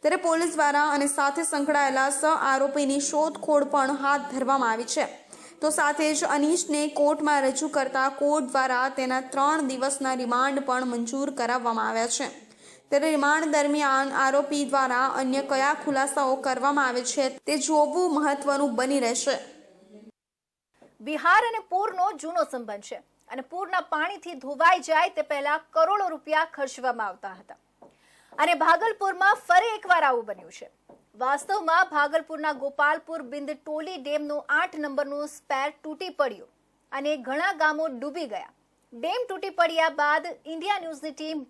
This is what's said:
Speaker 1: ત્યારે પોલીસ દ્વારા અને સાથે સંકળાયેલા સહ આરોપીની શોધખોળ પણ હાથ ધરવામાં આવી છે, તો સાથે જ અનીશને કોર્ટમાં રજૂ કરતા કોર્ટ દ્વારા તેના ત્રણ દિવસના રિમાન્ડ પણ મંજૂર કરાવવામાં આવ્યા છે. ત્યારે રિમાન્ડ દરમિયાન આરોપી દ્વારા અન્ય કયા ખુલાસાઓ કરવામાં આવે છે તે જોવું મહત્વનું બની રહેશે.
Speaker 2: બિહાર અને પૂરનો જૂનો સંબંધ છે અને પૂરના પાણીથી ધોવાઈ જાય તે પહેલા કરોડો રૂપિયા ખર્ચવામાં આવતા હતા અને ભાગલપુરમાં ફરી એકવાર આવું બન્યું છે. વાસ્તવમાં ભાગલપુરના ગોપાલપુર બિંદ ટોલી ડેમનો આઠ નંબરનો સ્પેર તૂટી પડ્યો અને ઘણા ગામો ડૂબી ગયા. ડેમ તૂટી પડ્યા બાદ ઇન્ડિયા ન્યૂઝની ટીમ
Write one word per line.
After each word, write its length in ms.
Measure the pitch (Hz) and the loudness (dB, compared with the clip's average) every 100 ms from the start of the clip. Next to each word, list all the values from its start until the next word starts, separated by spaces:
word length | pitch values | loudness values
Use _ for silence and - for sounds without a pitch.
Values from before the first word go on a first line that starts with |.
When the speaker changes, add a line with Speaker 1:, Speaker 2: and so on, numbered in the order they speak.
Speaker 1:
ત્યારે 140 | 302 349 | 0 0
પોલીસ 380 | 339 330 339 | 2 0 0
દ્વારા 360 | 311 294 285 302 | 2 2 4 2
અને 180 | 285 277 | 2 0
સાથે 360 | 285 277 285 | 2 0 0
સંકળાયેલા 640 | 320 294 285 285 277 262 269 | -2 -2 2 2 2 2 0
સહ 160 | 277 311 | 2 2
આરોપીની 720 | 320 269 269 277 285 277 277 | 2 2 2 2 0 0 0
શોધખોળ 640 | 277 294 311 - - 294 | 0 0 0 -2 2 2
પણ 280 | 277 285 262 | 4 2 0
હાથ 300 | 277 277 285 240 262 | 0 0 0 -2 -4
ધરવામાં 360 | 254 269 233 | 0 2 2
આવી 120 | 226 | -2
છે, 400 | 254 311 - - - - - - | -2 -4 -4 -6 -20 -20 -20 -4
તો 80 | 302 | 0
સાથે 440 | 311 294 294 302 | 2 0 2 0
જ 100 | 294 | 2
અનીશને 640 | 339 285 294 349 - 294 294 | 0 2 2 2 0 0 0
કોર્ટમાં 540 | 294 294 302 302 285 | 2 2 2 2 2
રજૂ 260 | 269 269 302 | 2 0 -2
કરતા 420 | 294 262 269 269 | -2 0 0 0
કોર્ટ 360 | 277 285 302 254 | 0 0 2 0
દ્વારા 440 | 269 262 247 269 | 0 0 0 -2
તેના 320 | 269 254 262 | -2 -2 -2
ત્રણ 400 | 262 269 277 320 | -2 0 2 2
દિવસના 520 | 269 262 269 269 262 | -2 -2 -2 -2 -2
રિમાન્ડ 460 | 254 240 240 269 277 269 | -2 0 2 2 0 -2
પણ 200 | 247 254 | -2 -2
મંજૂર 440 | 240 233 269 285 | -4 -4 -2 -4
કરાવવામાં 600 | 269 233 254 233 226 220 | -2 -2 0 0 -2 -2
આવ્યા 180 | 226 233 | 0 -2
છે. 200 | - 262 - - - - - - | -2 -6 -10 -20 -20 -20 -18 0
ત્યારે 200 | 285 311 | 0 2
રિમાન્ડ 360 | 302 285 311 311 | 2 4 2 2
દરમિયાન 680 | 302 285 302 277 269 277 | 2 2 2 2 2 2
આરોપી 540 | - 269 277 285 294 262 | 0 2 2 0 0 0
દ્વારા 400 | 269 262 247 269 | 2 2 2 0
અન્ય 360 | - 262 269 | 0 0 0
કયા 320 | 277 269 277 302 302 | 0 0 2 0 0
ખુલાસાઓ 500 | 269 277 294 262 269 | 0 0 0 0 0
કરવામાં 520 | 277 247 277 285 262 | -2 0 2 2 2
આવે 140 | 247 | 0
છે 280 | 247 294 262 | -2 0 -2
તે 280 | 269 - 294 | -2 -4 -2
જોવું 560 | 302 302 294 349 359 | 2 2 4 2 2
મહત્વનું 640 | 302 302 285 285 277 285 233 | 2 0 0 0 0 0 0
બની 240 | 262 277 | 0 2
રહેશે. 380 | 233 254 277 247 - - - - - 208 220 _ _ _ _ _ _ _ - - | 0 0 -2 -2 -4 -20 -20 -20 -20 -20 -20 _ _ _ _ _ _ _ -20 -16
Speaker 2:
બિહાર 420 | 226 302 330 415 | -8 -2 4 4
અને 160 | 466 440 - | 4 -2 -4
પૂરનો 420 | 370 403 370 381 | -2 -2 0 -2
જૂનો 320 | 311 311 339 302 | -2 -6 -2 -2
સંબંધ 300 | 254 214 202 | -4 -10 -12
છે 140 | - 190 _ _ - | -12 -16 _ _ -16
અને 100 | 254 | -14
પૂરના 380 | 262 349 381 370 | -10 -8 -4 -4
પાણીથી 540 | 339 302 339 392 349 | -2 -2 -2 -6 -12
ધોવાઈ 460 | 285 262 277 330 370 | -12 -8 2 4 4
જાય 300 | 262 311 349 | 2 2 2
તે 120 | 311 | 0
પહેલા 360 | 294 285 285 311 | -4 -2 -2 -2
કરોડો 500 | - 320 330 403 370 | -2 2 4 2 0
રૂપિયા 400 | 311 302 311 320 | -4 -2 0 0
ખર્ચવામાં 540 | - 269 269 254 233 202 | -4 -8 -4 -4 -2 -4
આવતા 220 | 180 196 | -8 -14
હતા 280 | 185 - - _ _ - _ _ _ - - | -14 -20 -20 _ _ -20 _ _ _ -12 -2
અને 140 | 320 | 0
ભાગલપુરમાં 840 | 311 320 339 453 427 392 370 392 427 - | 2 4 4 2 0 -2 2 4 4 4
ફરી 260 | 359 453 427 | 4 4 0
એકવાર 280 | 370 339 | 2 4
આવું 220 | 285 247 214 | 4 2 -2
બન્યું 260 | 185 170 | -10 -14
છે. 180 | - - _ _ - _ 214 | -20 -20 _ _ -20 _ -4
વાસ્તવમાં 720 | 254 285 330 403 320 339 370 | 0 0 0 -2 2 2 4
ભાગલપુરના 640 | 302 285 320 320 311 302 | 2 2 0 -2 -6 -4
ગોપાલપુર 680 | 269 277 277 294 320 - 277 | -4 -6 0 0 0 -4 -12
બિંદ 300 | 247 285 285 | -10 -10 -8
ટોલી 460 | 294 311 302 330 359 | -10 -8 -8 -8 -10
ડેમનો 480 | 277 294 294 294 - | -4 -4 -4 -6 -2
આઠ 260 | 302 359 311 | 0 0 -4
નંબરનો 500 | 294 277 277 285 294 | -6 -4 -4 -4 -8
સ્પેર 480 | - - 269 285 302 | -10 -6 -2 -2 -6
તૂટી 260 | 311 302 370 | -14 -10 -8
પડ્યો 360 | - 269 190 - _ _ _ - | -2 -2 -4 -18 _ _ _ -12
અને 260 | 269 285 302 | -6 -4 -4
ઘણા 340 | 240 285 370 | -4 -2 -2
ગામો 360 | 320 311 302 320 | 0 0 0 -4
ડૂબી 380 | 247 285 320 277 | -6 -8 -8 -8
ગયા. 280 | 196 - _ _ _ _ | -10 -12 _ _ _ _
ડેમ 320 | 233 320 494 480 | -8 -4 -4 -4
તૂટી 200 | 381 392 | -6 -4
પડ્યા 400 | - 330 320 320 | 2 2 4 2
બાદ 380 | 294 294 311 330 - 302 | 2 2 2 -2 -12 -12
ઇન્ડિયા 340 | 320 370 403 | -6 -2 -2
ન્યૂઝની 320 | 330 285 311 | -4 -10 -12
ટીમ 340 | 269 311 311 | -10 -8 -8